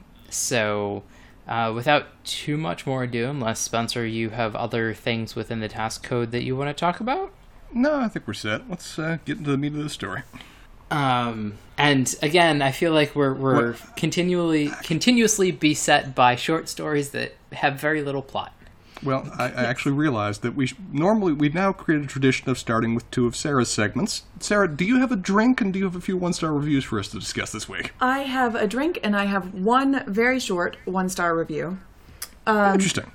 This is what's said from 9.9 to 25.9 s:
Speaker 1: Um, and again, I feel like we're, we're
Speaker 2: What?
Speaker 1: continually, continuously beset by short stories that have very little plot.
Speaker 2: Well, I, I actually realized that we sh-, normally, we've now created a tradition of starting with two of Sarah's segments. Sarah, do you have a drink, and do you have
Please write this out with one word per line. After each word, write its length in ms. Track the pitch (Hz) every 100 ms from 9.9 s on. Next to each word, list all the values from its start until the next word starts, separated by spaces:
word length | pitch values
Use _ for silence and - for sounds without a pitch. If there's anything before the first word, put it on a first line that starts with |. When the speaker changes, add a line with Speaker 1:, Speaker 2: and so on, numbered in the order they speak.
| - 98 110 - - - - - - -
Speaker 1:
Um, 640 | 156 135 123 120 110 104 104 - -
and 380 | 147 135 123 -
again, 400 | 151 175 170 147
I 80 | 135
feel 200 | 131 170
like 220 | 156 147
we're, 200 | 147 139
we're 380 | 135 135 123 120
Speaker 2:
What? 240 | 117 - -
Speaker 1:
continually, 760 | 165 180 175 180 170 156 147 -
continuously 680 | - 160 247 240 214 208 185
beset 640 | 147 151 147 - 147 135
by 220 | 135 123 123
short 320 | - 160 -
stories 420 | - 156 147 139
that 240 | 117 120 - -
have 260 | - 147 139
very 220 | 151 156
little 200 | 143 135
plot. 320 | 131 101 90 - - - - -
Speaker 2:
Well, 280 | 139 131 143 -
I, 60 | 123
I 140 | 123
actually 280 | 120 127 143
realized 500 | 139 156 117 104 104
that 140 | 120 139
we 100 | 127
sh-, 80 | - -
normally, 420 | 143 180 220 185
we've 220 | 143 147
now 180 | 165 196
created 340 | 190 - 151 139
a 20 |
tradition 400 | 135 131 127 -
of 80 | 127
starting 380 | - 117 117 117
with 120 | -
two 140 | - 120
of 100 | -
Sarah's 340 | 156 139 117
segments. 540 | - 104 120 202 - - -
Sarah, 260 | - 208 190
do 180 | 143
you 140 | 180 254
have 140 | 254
a 40 | 220
drink, 440 | 180 202 240 254
and 120 | 196
do 60 | 190
you 60 |
have 100 | 196